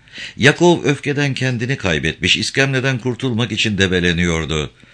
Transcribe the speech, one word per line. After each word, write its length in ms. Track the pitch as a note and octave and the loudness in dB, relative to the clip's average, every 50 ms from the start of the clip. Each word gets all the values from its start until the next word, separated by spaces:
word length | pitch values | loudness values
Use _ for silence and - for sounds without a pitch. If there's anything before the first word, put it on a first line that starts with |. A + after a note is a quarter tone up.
| _ - - - - - - | _ -20 -18 -18 -16 -16 -6
Yakov 480 | - G2 C3 D3+ - E3+ F3 E3+ - - | 2 4 4 4 6 4 4 4 4 2
öfkeden 500 | - D3 C3 - C#3 D3 C3+ D3 C#3+ B2+ | 0 -2 -2 -2 -4 -2 -2 -2 -2 -2
kendini 420 | - B2+ C3 B2+ A#2 B2 A#2+ C#3 | -2 -2 -2 -2 -2 -2 -4 -4
kaybetmiş, 600 | - - F#2+ E2 D#2 C2 D#2 D#2+ - - - - | -2 -2 0 0 0 0 -2 -2 -2 0 0 0
iskemleden 640 | D#2 A2 - - - C3+ C3+ C3+ C3 A#2+ C3+ C3 B2 | 0 0 -2 0 0 0 2 0 0 0 -2 -2 -2
kurtulmak 540 | - C3 B2 A2 - C3 B2 G#2+ A#2+ A2+ A2 | -2 -4 -4 -2 -4 -2 -2 0 -2 -2 -2
için 260 | G#2 - A2+ G#2 F2+ | -2 0 0 2 2
debeleniyordu. 920 | G2 F#2+ F2+ F2+ F2 F2 F2 E2 F2+ F2 E2 D#2+ D#2+ C#2 D2+ D#2 D2 C2+ - _ - - | 2 2 2 2 2 2 2 2 0 0 0 -2 -2 -2 -2 -4 -4 -6 -10 _ -20 -20